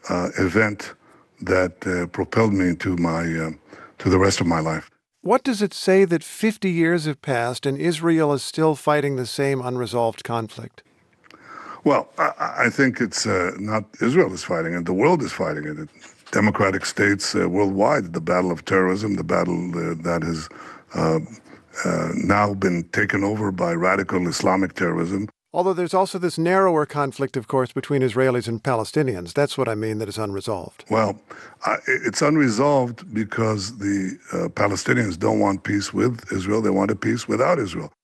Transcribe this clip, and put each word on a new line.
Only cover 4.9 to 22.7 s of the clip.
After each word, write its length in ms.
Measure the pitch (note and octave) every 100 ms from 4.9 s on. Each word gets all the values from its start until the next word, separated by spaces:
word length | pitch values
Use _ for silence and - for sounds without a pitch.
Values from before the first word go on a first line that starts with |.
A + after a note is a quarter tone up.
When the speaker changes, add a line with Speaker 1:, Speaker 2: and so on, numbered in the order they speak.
| _ _ _
Speaker 2:
What 220 | F3 B3
does 180 | - G#3+
it 120 | G3+
say 320 | - - F#3+ G3
that 180 | E3+
fifty 460 | - - A3 G#3+ F#3+
years 360 | E3+ E3 F3 D#3
have 160 | C#3+
passed 440 | - B2 A#2 B2 C#3+
and 120 | C#3
Israel 560 | D#3+ D#3 E3 D#3+ D3+
is 100 | C#3+
still 320 | - - D#3+ D3
fighting 400 | - D3+ C#3+ C3+
the 100 | A#2+
same 360 | - C#3 C3+
unresolved 600 | B2 B2 A#2 A#2+ A#2 -
conflict? 600 | - A#2 A2 - A#2 - _ _ _ _ _ - - - - - -
Speaker 1:
Well, 240 | C#3+ - -
I, 480 | - - - - A#2+
I 40 |
think 300 | - C3+ -
it's, 260 | A#2 - A2+
uh, 260 | F#2+ F2+ F2+
not 260 | G#2 A2 G#2 -
Israel 320 | A2+ D#3 D#3+
is 100 | F2
fighting 300 | - F3 -
it. 120 | F3 E2+
The 80 |
world 280 | F#2 C#3 F3+
is 100 | G2+
fighting 340 | - E2+ D3+ -
it. 240 | D3+ D#3 _ - _ -
Democratic 540 | - G#2 G2 G2+ F#2+ -
states, 500 | - G#2 G2+ - G2
uh, 140 | F2+
worldwide, 640 | F2+ G2+ G2 A2 D3 F#2
the 80 | E2+
battle 300 | D#2+ F2+ F#2
of 140 | E2+ -
terrorism, 500 | F#2+ F#2 F#2+ G#2+ F#2+
the 80 |
battle, 460 | E2+ F2+ F2 F2 F2
uh, 240 | E2+ E2 E2
that 180 | E2+ E2+
has, 260 | D#2+ D#2+ D#2 - - - _
uh, 260 | - D#2+ D#2+ D#2+ - - - _ - -
uh, 240 | E2+ E2 -
now 380 | E2+ G2+ G#2
been 300 | G2 F#2+